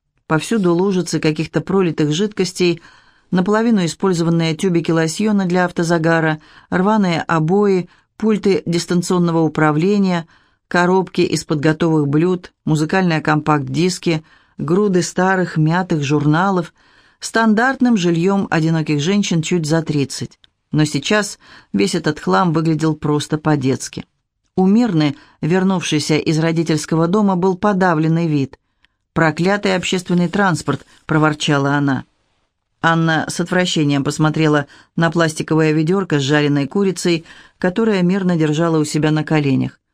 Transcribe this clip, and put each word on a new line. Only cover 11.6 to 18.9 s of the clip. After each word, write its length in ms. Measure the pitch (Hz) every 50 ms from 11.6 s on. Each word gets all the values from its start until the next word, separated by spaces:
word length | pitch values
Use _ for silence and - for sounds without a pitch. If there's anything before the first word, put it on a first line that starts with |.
готовых 480 | 139 160 156 156 170 165 160 156 143 143
блюд, 440 | 139 156 165 185 185 180 - - _ _ -
музыкальные 560 | 143 156 147 156 156 185 190 185 175 160 151
компакт-диски, 1000 | 147 156 151 151 151 160 151 147 135 131 131 147 175 185 180 - - 175 165 156 - _ - _ _ _ _ -
груды 420 | 143 143 175 196 208 208 180 180
старых 560 | 170 - - 180 185 190 190 185 175 175 -
мятых 460 | 165 156 156 165 185 185 180 175 151
журналов, 720 | 143 131 151 147 143 151 151 165 190 202 190 180 165 - _ _ _ _ _ _ _ _ _ -
стандартным 760 | - - - 226 226 220 208 214 240 269 277 269 247 247 233
жильем 520 | 196 170 175 170 160 170 196 196 196 - -
одиноких 500 | - 165 156 160 165 160 147 156